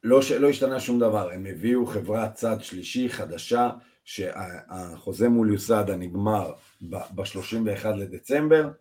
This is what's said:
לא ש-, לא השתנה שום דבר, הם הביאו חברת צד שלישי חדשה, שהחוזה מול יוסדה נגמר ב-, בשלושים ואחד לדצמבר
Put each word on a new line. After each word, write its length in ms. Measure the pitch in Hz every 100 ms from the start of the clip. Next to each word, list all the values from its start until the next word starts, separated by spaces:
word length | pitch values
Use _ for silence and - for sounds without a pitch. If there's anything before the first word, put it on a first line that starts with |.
לא 180 | 110 131
ש-, 100 | 135
לא 180 | 120 143
השתנה 300 | 131 131 131
שום 200 | - 120
דבר, 320 | 117 107 90
הם 140 | 92 98
הביאו 400 | 85 107 123 120
חברת 480 | 104 90 110 110
צד 280 | 110 113 107
שלישי 480 | - 90 87 127 123
חדשה, 600 | - 85 82 - 120 123 - _ _
שהחוזה 1300 | - - 90 - 92 87 - 92 90 82 - 92 120
מול 220 | 120 107
יוסדה 440 | 101 - 113 98 95
נגמר 580 | 90 90 104 107 80 - _ _
ב-, 340 | 85 90 87 92
בשלושים 520 | 95 95 95 113 110
ואחד 300 | 98 107 104
לדצמבר 720 | 98 90 - 139 151 156 147 -